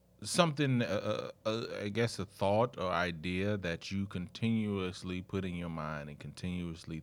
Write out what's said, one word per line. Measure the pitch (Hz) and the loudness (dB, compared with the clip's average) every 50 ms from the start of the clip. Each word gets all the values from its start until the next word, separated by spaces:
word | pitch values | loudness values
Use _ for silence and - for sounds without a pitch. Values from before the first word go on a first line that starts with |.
| _ _ _ - 101 | _ _ _ -12 -8
something, | 104 - - 175 165 147 135 147 135 131 120 | 0 4 4 6 6 4 4 4 4 4 4
uh, | 117 - 92 107 - 107 107 - - - - _ - | 4 2 2 0 0 0 -2 -2 -4 -6 -8 _ -2
uh, | 113 | -2
uh, | 110 117 117 - 87 98 101 | -2 -2 -2 -4 -4 -4 -4
I | 104 | -2
guess | 101 110 117 113 - - | 0 2 2 2 0 -2
a | 95 | -6
thought | - - - 101 98 101 107 120 127 - - | -6 -2 0 2 4 6 6 4 4 2 0
or | 90 90 | 0 2
idea | 87 85 87 87 85 80 80 90 90 92 95 104 107 | 2 2 2 2 0 -2 -2 0 0 2 2 2 0
that | 101 92 87 85 82 - - | 0 0 -2 -2 -4 -4 -4
you | 98 98 98 | -2 -2 -2
continuously | 98 - 92 87 87 - - - 113 113 113 107 104 101 98 92 90 87 - - 92 92 90 | -2 -2 -4 -6 -6 -6 -2 0 2 2 2 2 0 0 0 -2 -2 -4 -6 -4 -4 -4 -4
put | 92 - - 98 95 | -4 -2 -2 -2 -2
in | 92 87 | -2 -2
your | 87 87 85 | -4 -4 -4
mind | 82 80 76 78 78 76 73 73 | -4 -4 -4 -4 -4 -4 -6 -8
and | 73 | -10
continuously | 71 - 73 71 - - 90 90 90 87 85 82 82 - - 82 80 | -12 -12 -14 -10 -6 -4 -2 -2 -2 -2 -4 -6 -8 -8 -8 -8 -8